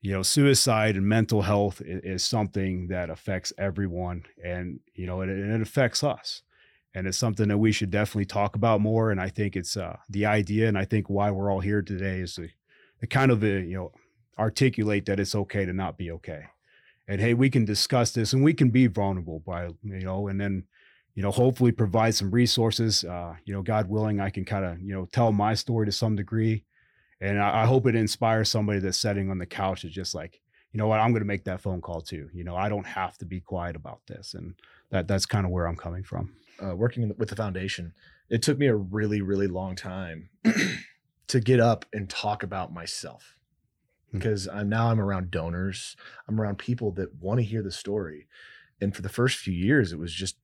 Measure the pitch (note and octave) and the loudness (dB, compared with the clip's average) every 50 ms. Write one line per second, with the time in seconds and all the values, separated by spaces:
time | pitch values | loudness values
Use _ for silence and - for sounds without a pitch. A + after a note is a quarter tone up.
0 | - G2 G2 F#2+ F#2 - - D3 C#3 C#3+ C3+ - - C3 A2+ A2 G#2+ A2 G2+ F#2+ | -4 -2 -2 0 0 2 4 6 6 6 6 6 4 4 4 4 4 2 2 2
1 | G2 G2+ G#2+ A2+ A2 - A#2 G#2+ F#2 F#2 G#2 G2+ G2+ G2+ G2 - - D2 F2+ F#2+ | 2 4 4 4 4 4 2 2 2 2 2 2 2 0 -2 -6 -10 -8 -8 -8
2 | - F#2+ F#2 F#2 - - - A2 G#2 F#2+ - G2+ F#2+ F#2+ F#2 F2+ F2+ F2 F#2 F2+ | -6 -6 -4 -2 -2 0 0 0 -2 0 -2 -2 -2 -2 -2 -4 -4 -4 -4 -4
3 | F2 D#2+ D#2+ - - - F#2+ F#2 - - - - G2 G2 E2+ G2+ G2+ F#2 F2 F2+ | -4 -6 -8 -8 -6 -4 -4 -4 -4 -8 -6 -4 -4 -4 -2 -2 -4 -2 -2 -4
4 | F2+ F2 F2+ F2 E2 - _ - F2 F2 F2 F2+ F2+ F2+ C#2 - _ _ _ - | -4 -4 -6 -8 -10 -16 _ -12 -8 -6 -6 -6 -6 -8 -10 -12 _ _ _ -10
5 | F2+ F2+ F2+ F#2 F#2 F#2 G2 G2 G2 G#2 A2 A2 A2 - - C#3 C3 A2+ - - | -8 -6 -4 -4 -4 -4 -4 -4 -2 0 0 0 -2 0 0 0 0 2 0 0
6 | - D3 - - - - - - _ _ _ _ _ _ _ _ _ _ _ F#2+ | -2 -2 -2 -4 -8 -12 -12 -12 _ _ _ _ _ _ _ _ _ _ _ -6
7 | F#2 G2 F#2 - B2+ A#2 G#2 - G#2+ G#2 G#2 G#2 A2 A2 G#2 - G#2+ F#2+ F2 G#2 | -4 -4 -2 0 0 0 2 2 2 2 4 4 4 4 4 2 0 0 0 0
8 | G#2+ - - G#2+ G2 F#2 - G#2 G2+ G2+ - G#2+ A2 A#2 A2 G#2 G#2 A2 A2+ A2+ | 0 0 0 -4 -4 -2 0 0 0 0 0 0 2 4 4 4 4 2 2 2
9 | A2 A2 G#2 F#2+ F#2 F#2 - - G#2 G2+ - G2 F2 - - G2+ F2+ E2 F2 - | 2 2 0 0 -2 -4 -2 -2 -2 -2 -2 -4 -6 -4 -6 -6 -6 -8 -10 -14
10 | _ - F#2 G2 G#2 G#2+ G#2+ G#2+ G2+ F2 G#2 G#2+ A2 A2 G#2 F#2+ F#2+ - - G#2+ | _ -6 -2 0 2 4 4 2 2 2 2 2 4 4 2 2 0 2 0 0
11 | G2 - G2 G2 G2+ G#2 G2 F#2+ G2 G2+ G2 F#2+ F#2 G2+ G#2 G#2 F#2+ G2+ G2+ F2+ | 0 2 0 2 2 2 0 0 0 0 0 0 0 0 0 0 0 -2 -6 -4
12 | F#2+ G2 F#2+ F#2 F#2 E2+ - - E2+ F2 _ _ _ _ _ _ _ _ _ _ | -4 -4 -4 -4 -6 -8 -8 -12 -12 -14 _ _ _ _ _ _ _ _ _ _
13 | A2+ - - C3+ C3+ C3 B2 G#2+ G#2+ G#2+ G2 G2 F#2 E2 F#2 F#2+ F2+ - _ _ | -10 -2 2 4 6 6 6 6 4 2 2 0 -2 -2 -4 -6 -6 -8 _ _
14 | _ _ _ _ _ _ _ - G#2+ A2 - - C3+ C3 A#2+ - G#2+ G#2+ G#2 G2+ | _ _ _ _ _ _ _ -2 0 0 2 4 4 4 4 2 0 2 2 0
15 | G2 - G2 G2 G2 - - G#2+ G2 - - G#2 F#2+ F2+ F2+ F#2+ F#2+ E2+ - - | 0 0 0 0 0 0 0 -2 -2 -2 -2 -2 -2 -2 -2 -2 -4 -4 -6 -8
16 | F2+ E2+ E2 E2 - - D#2+ D2 D2 - _ _ _ _ _ _ _ _ _ _ | -10 -10 -10 -10 -12 -12 -14 -14 -14 -18 _ _ _ _ _ _ _ _ _ _
17 | _ - G2+ F#2+ G#2+ A#2 A#2+ A#2+ C3+ C3+ B2+ C3 A2 G2 G#2 - - - C#3 B2 | _ -6 -2 2 4 4 6 6 4 6 6 4 4 4 2 -2 0 2 2 2
18 | A#2 - - B2 A2 - - C3 C3+ D#3 E3 - D3+ B2+ A2 B2+ C3 A#2 F#2 A2+ | 2 2 2 0 0 2 4 4 6 4 6 6 4 6 6 6 4 6 4 2
19 | G2+ G2 F#2+ F#2 E2 E2 D#2+ D#2+ D#2 G2 F2 E2+ F2 F2 E2+ _ - G#2 F#2+ F#2 | 0 0 0 -2 -4 -6 -10 -10 -8 -8 -6 -6 -6 -8 -10 _ -12 -10 -8 -8
20 | F#2 F#2 F#2 G2 G2+ G2 G2 G2 G2+ G2+ G2 F#2 F2+ _ _ _ _ _ _ _ | -6 -4 -4 -4 -4 -4 -2 -2 -2 -2 -2 -4 -6 _ _ _ _ _ _ _
21 | _ _ _ G2 F#2+ G2+ G2 - B2 C3 B2 - B2+ A#2+ A#2 - A2+ G2 F2 A2+ | _ _ _ -2 -2 0 4 4 4 4 4 4 4 4 4 4 0 2 4 4
22 | A2 A2+ A2 - G2+ F#2+ G2 A#2+ B2 A#2 - B2+ A2+ A2+ G#2 - A#2 A2 G2+ - | 4 4 2 2 0 2 4 4 4 4 4 2 2 2 2 0 0 2 0 0
23 | - E2+ F2+ F2 F2 E2+ E2 E2+ _ - G2 G2 F#2 G2+ A2 G#2+ G#2 F2+ G#2 G#2+ | -2 -4 -8 -8 -8 -10 -12 -14 _ -8 -8 -6 -2 0 0 0 0 0 0 0
24 | G#2+ G#2+ G#2 G2+ G2 G2 - G2 F#2 - A2 G2 F#2+ F2 E2+ F2 F#2 G2+ G2 F#2+ | 0 0 0 0 -2 -2 -2 -6 -6 -4 -2 -2 -2 -4 -6 -8 -8 -8 -6 -6
25 | F2+ - - B2+ A#2+ A2+ G#2+ G2+ G#2 A2 A2 G#2 - - A#2 A2+ G#2+ G#2 G2 - | -8 -2 2 4 4 4 4 4 2 2 0 0 -2 -2 0 0 0 0 0 0
26 | A#2+ A2 A2 G2+ G2+ - A2 A2 A2 A2 A2 G#2+ _ _ _ _ _ _ _ _ | 0 0 0 0 -2 -2 0 2 2 2 2 0 _ _ _ _ _ _ _ _
27 | _ _ _ _ G2 G2 G2+ G#2 G2+ G2+ - A2+ A2 A#2 C3 C3 A#2 B2+ A2 A#2 | _ _ _ _ -2 0 2 2 2 4 4 4 4 6 4 6 4 4 4 4
28 | A2 G#2 - - A#2+ A2+ A2 A2 G#2+ - - A2+ G#2+ G#2 G#2 G2 F#2+ F#2+ F2+ - | 2 2 0 0 2 2 4 4 2 2 0 0 0 0 0 0 0 -2 -2 0
29 | - A2 G2+ G2+ F#2+ G2 G2 F2+ F2 - - - G2 F2+ E2 - - E2 E2 F#2+ | 0 0 0 0 -2 -2 -4 -4 -6 -8 -4 -2 -2 -2 -2 -4 -8 -10 -10 -8
30 | F2+ - - D#2+ D#2 E2+ _ _ _ _ _ _ _ _ - G#2+ G#2+ A2 A2 G#2+ | -8 -8 -8 -8 -10 -12 _ _ _ _ _ _ _ _ -4 0 2 2 4 4
31 | A2 A#2+ A#2+ A2 G#2 G2+ G2+ G2 - G2 F#2 F#2 - G2 F#2 F2+ - - E2+ E2 | 4 4 4 2 2 0 -2 -4 -4 -6 -8 -6 -4 -4 -6 -4 -6 -8 -8 -8
32 | D#2+ - F#2+ D#2 C#2+ - - F2 E2+ E2+ F2 F2+ G2 G#2 G#2 G2+ F#2 - - G2 | -8 -8 -10 -10 -12 -12 -12 -12 -10 -6 -4 -2 -2 0 -2 -2 -6 -6 -6 -4
33 | F#2 E2+ - _ G2+ E2 F#2 F#2 - - F#2+ F2+ E2+ F2 E2 D#2+ D2 C2+ - - | -4 -4 -6 _ -10 -8 -8 -10 -8 -6 -6 -6 -6 -6 -8 -10 -12 -14 -18 -18
34 | _ - - - G2 - - F2 E2 E2+ F2+ _ _ _ _ _ _ _ - F#2+ | _ -18 -18 -16 -16 -14 -14 -12 -12 -14 -16 _ _ _ _ _ _ _ -2 -2
35 | F2 F#2 G2+ F#2+ - - - G#2 F#2+ F2+ F2+ F2+ E2+ E2 E2+ - - E2+ F2 F#2 | 0 2 0 0 0 0 0 0 0 0 0 0 0 -2 -4 -6 -8 -10 -8 -10
36 | F#2+ - - F2 F2+ F#2 - - _ _ _ - F#2+ G2 F2 F2+ A2+ B2 - B2 | -10 -8 -6 -6 -6 -8 -10 -20 _ _ _ -10 -8 -8 -2 -2 -2 -2 0 -2
37 | A#2 G#2 G#2 - A2 G#2 G#2 G2 A2 G2+ F#2 F#2 F#2+ G2+ - - E2+ E2 - _ | -4 -4 -2 -4 -6 -6 -4 -4 -4 -4 -4 -4 -6 -6 -6 -8 -10 -12 -14 _
38 | _ - - _ _ _ A#2 A#2 - - C#3+ C3 C#3+ C3+ A2+ G#2 G2 F2+ G2 G#2+ | _ -20 -20 _ _ _ -2 0 2 2 2 4 4 4 4 2 0 -2 -2 -2
39 | G#2+ G#2+ G#2 G#2 G2 F#2 G2+ G2 G2+ F#2+ F2 F#2 F#2+ F#2+ F#2 F#2 - F#2+ F#2 F#2+ | 0 0 0 0 0 0 0 0 0 0 -2 -4 -6 -6 -8 -8 -10 -10 -8 -8
40 | F#2 E2+ D#2+ D#2+ F2 - _ _ - A3+ - G3+ F#3 F#3 - - - - _ _ | -8 -10 -10 -14 -16 -20 _ _ 2 2 4 4 0 -2 -2 -8 -12 -16 _ _
41 | _ _ _ _ _ - - B2+ G#2+ B2 C3 A#2+ A2+ A#2 A2+ G#2+ - _ - G#2+ | _ _ _ _ _ 0 0 0 4 4 6 6 6 4 4 2 -2 _ -8 -8
42 | G2+ F2+ - - - G#2 G#2 G#2 - F2+ G2+ F#2+ F2 - E2 F2 E2 - - - | -8 -6 -8 -4 -2 -4 -4 -4 -6 -6 -6 -6 -6 -6 -8 -12 -10 -10 -10 -10
43 | - D2+ A1+ - - - _ _ _ _ _ _ _ _ _ _ _ _ _ _ | -12 -12 -16 -18 -20 -20 _ _ _ _ _ _ _ _ _ _ _ _ _ _
44 | _ _ - F#2+ F#2 A2+ G#2 G2 F#2+ F#2+ - G#2 G#2 G2+ G#2+ A2+ A#2 A#2 A2+ A2 | _ _ -8 -4 -2 -2 -2 -2 -4 -6 -6 -4 -2 0 2 2 4 4 4 2
45 | G2 G2+ G2 F#2 F#2 F2+ F#2 E2+ D#2+ E2+ E2+ F2+ F#2 G2 F#2+ - - - - _ | 2 0 0 -2 -4 -4 -4 -4 -4 -4 -4 -4 -4 -4 -6 -8 -12 -14 -16 _
46 | - - - - - - G#2+ A2 G#2+ G#2 G2 - - - B2 A#2+ A2+ G#2 F2+ F#2+ | -20 -20 -20 -20 -8 -4 -2 -2 -2 -2 -4 -6 -4 -4 -4 -2 -2 -4 -2 -4
47 | F#2 - - D2+ E2+ F#2+ A2 B2+ A#2 G2+ A2 A2+ G2+ F#2+ E2 - - G2+ G2+ G#2 | -6 -6 -8 -8 -4 -2 0 0 0 0 -2 -4 -4 -6 -8 -8 -6 -4 -4 -4
48 | F#2 D#2+ D2+ D2+ - _ _ - - - - - - _ _ _ G2+ G2+ G2 - | -4 -6 -10 -14 -18 _ _ -20 -20 -20 -20 -20 -20 _ _ _ -4 -4 -2 -4
49 | F#2 G2 - - A#2+ C3 - - - F#2+ F#2 F2 F#2 G#2+ D3 C#3+ A2 E2+ E2+ D2+ | -8 -6 0 2 2 2 2 -2 -4 -4 -2 0 2 4 4 4 4 2 -2 -8
50 | E2 E2+ D#2+ F2 G2 F#2 - _ | -8 -8 -6 -6 -8 -8 -8 _